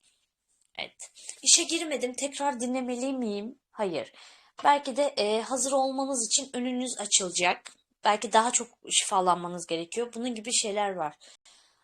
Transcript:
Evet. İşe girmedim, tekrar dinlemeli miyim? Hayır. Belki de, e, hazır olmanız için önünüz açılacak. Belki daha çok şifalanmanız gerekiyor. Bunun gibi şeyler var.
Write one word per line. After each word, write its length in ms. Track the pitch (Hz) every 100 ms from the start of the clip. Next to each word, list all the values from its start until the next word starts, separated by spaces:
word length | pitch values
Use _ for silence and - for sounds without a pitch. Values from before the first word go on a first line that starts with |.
| _ _ _ _ _ _ _ -
Evet. 320 | - - - - - -
İşe 220 | 262 -
girmedim, 500 | 330 330 320 269 247
tekrar 460 | 254 277 277 285 254
dinlemeli 540 | 240 254 247 247 262
miyim? 460 | 269 233 202 214 - _
Hayır. 420 | - 208 160 110 - - - _ -
Belki 340 | - 285 285 233
de, 60 |
e, 380 | 285 - 208 220
hazır 300 | 220 262 269
olmanız 560 | 269 269 262 269 - 220
için 220 | - 269
önünüz 440 | 254 247 247 254 -
açılacak. 720 | 208 - 185 170 175 - - - _ _
Belki 300 | - 208 220
daha 180 | 220 226
çok 160 | 247 233 _ -
şifalanmanız 760 | - - 196 185 175 175 175 165
gerekiyor. 480 | 165 170 - 233
Bunun 220 | 233 247 226
gibi 180 | 214
şeyler 400 | 240 220 202 202
var. 220 | 185 151 - - - _ - _ _